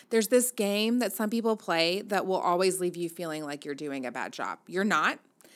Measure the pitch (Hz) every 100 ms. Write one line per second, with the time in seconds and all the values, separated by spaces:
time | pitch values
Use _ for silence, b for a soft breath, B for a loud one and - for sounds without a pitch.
0 | B 226 214 247 - - 202 202 220 247
1 | 214 - 214 233 220 214 - 165 165 190
2 | 202 196 185 185 175 175 190 185 180 175
3 | 170 165 170 156 147 143 151 139 147 139
4 | 123 127 92 - 98 - - 175 202 156
5 | 170 - _ _ B